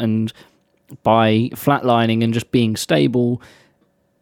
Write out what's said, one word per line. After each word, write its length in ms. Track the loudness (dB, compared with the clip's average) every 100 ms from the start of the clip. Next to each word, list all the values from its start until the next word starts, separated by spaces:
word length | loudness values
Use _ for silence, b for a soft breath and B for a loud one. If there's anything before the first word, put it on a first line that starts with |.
and 320 | -4 -2 -4 -8 b b _ _ _ -6
by 460 | 2 2 4 2 -2
flatlining 720 | -4 -2 0 2 2 2 0
and 100 | 0
just 160 | -2 -2
being 240 | 0 0
stable 680 | -2 -2 0 0 0 -2 -4 b b b b _ _ _ _